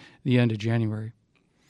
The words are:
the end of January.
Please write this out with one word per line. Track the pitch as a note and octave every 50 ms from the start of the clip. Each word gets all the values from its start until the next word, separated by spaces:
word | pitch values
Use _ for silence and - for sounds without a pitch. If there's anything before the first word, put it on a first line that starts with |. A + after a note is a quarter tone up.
| - - - _ -
the | C3+ B2 B2
end | A#2+ A2+
of | A2 G#2
January. | G#2+ A2+ A#2 A#2 A2+ G#2+ G#2+ G#2+ A2 A2 - _ _ _ _ _ _ _ _ _ _ _